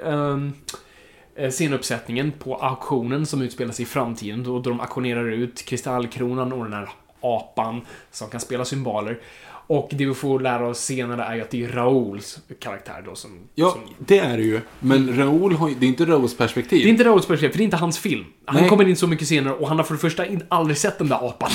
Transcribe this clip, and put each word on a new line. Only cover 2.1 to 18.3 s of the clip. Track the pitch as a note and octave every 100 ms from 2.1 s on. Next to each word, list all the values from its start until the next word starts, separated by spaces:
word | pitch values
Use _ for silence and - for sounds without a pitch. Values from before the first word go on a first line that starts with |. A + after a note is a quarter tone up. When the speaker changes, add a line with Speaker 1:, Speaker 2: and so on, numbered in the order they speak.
| A#2+ D3+ C#3+
Speaker 1:
på | C3 C3
auktionen | C3+ C3 - C3+ A#2 C#3 D#3
som | C#3+
utspelar | B2 - A#2+
sig | A2+
i | A#2
framtiden, | D3 A#2 A2+ G#2 A2
då, | B2 B2+
då | B2
de | A#2+
auktionerar | A#2+ - B2 A#2+ A#2
ut | A2+ B2 - -
kristallkronan | B2 C3+ B2 A#2+ B2+ B2 B2+ B2+
och | C3
den | A2
här | G#2 G2 - _ _
apan | B2+ A2+ - - A2+ A#2 A#2 - -
som | - G#2+
kan | A#2+
spela | - B2 B2
cymbaler. | C3+ B2 G#2+ G#2 A#2 - - - - -
Och | D3 -
det | C#3+ C#3
vi |
får | C3 C#3+ C3
lära | C3 B2 A#2+
oss | A#2+
senare | - C3 A#2+ A#2+
är | G#2+ A2+
ju |
att | G#2+
det | B2
är | A#2
Raouls | B2 A#2+ C3+ G#2+ G2+ - - - -
karaktär | A#2 G2 - - F#2+
då | F2+
som, | G#2+ F2+ G2 -
Speaker 2:
Ja, | F3
Speaker 1:
som | A2+ G#2+ -
Speaker 2:
det | B2 G3
är | D#3+ A#2
det |
ju. | A2 A2 - -
Men | C3 C3+ C3 B2
Raoul | C#3 D#3 G3 D#3+
har | D#3+
ju, | B2+
det | B2+
är |
inte | B2+ E3+
Raouls | D#3 A#2+ -
perspektiv. | A#2 - A#2+ F3
Speaker 1:
Det | G3+
är |
inte | A3+
Raouls | A#3 G3+ -
perspektiv, | D#3 D3
för | D#3+
det |
är | G#3+
inte | E3+
hans | F3 -
film. | G#3 A#2+ E2+